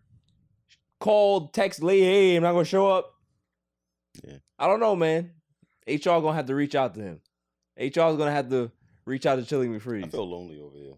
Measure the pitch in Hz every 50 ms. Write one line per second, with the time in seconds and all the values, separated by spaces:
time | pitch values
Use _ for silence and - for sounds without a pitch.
0 | _ _ _ _ _ _ _ _ _ _ _ _ _ _ _ _ _ _ _ _
1 | - 214 214 208 202 202 202 190 151 - - 220 196 190 - - 156 175 196 196
2 | 190 185 190 202 190 185 175 170 165 175 175 180 160 - 190 190 196 196 185 185
3 | 180 - _ _ _ _ _ _ _ _ _ _ _ _ _ _ _ _ _ _
4 | _ _ _ - - 143 143 135 _ _ _ - 143 175 202 226 233 220 202 175
5 | 165 160 160 165 175 170 - _ _ _ _ _ _ _ _ _ _ 113 143 151
6 | - 185 170 165 156 156 156 160 135 123 139 143 147 143 147 139 131 120 87 110
7 | 104 95 80 80 _ _ _ _ _ _ _ _ _ _ _ - 127 139 - 170
8 | 165 160 156 147 151 147 147 143 131 120 131 127 120 117 - _ _ _ _ _
9 | _ 120 131 131 - 147 135 131 120 - 151 135 127 120 113 107 107 127 117 104
10 | 92 80 - - 101 90 87 87 90 85 78 73 73 71 69 71 71 - -